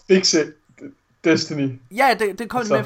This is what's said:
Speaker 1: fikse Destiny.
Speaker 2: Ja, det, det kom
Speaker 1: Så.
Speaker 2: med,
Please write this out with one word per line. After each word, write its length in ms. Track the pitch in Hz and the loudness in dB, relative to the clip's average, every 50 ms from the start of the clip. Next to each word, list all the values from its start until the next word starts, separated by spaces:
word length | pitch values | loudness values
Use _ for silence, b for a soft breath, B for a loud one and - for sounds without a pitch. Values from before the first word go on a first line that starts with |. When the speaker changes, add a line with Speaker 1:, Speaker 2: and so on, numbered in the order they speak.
| - - | 0 2
Speaker 1:
fikse 440 | 190 190 185 - - 165 147 - - _ _ _ _ - 147 139 - _ _ _ _ _ - | 2 4 4 2 2 0 0 -2 -6 _ _ _ _ -20 -20 -20 -20 _ _ _ _ _ 0
Destiny. 560 | 170 160 156 - - 160 147 139 135 123 - - _ | 2 2 2 0 -4 -4 -4 -4 -4 -4 -8 -16 _
Speaker 2:
Ja, 240 | 190 220 269 269 226 185 | -2 0 2 2 2 2
det, 200 | 220 202 185 190 | -2 -4 -4 -6
det 100 | 233 208 | -10 -6
kom 140 | - 254 233 | -6 -6 -2
Speaker 1:
Så. 80 | 208 - | 0 -2
Speaker 2:
med, 100 | - 208 | -2 -2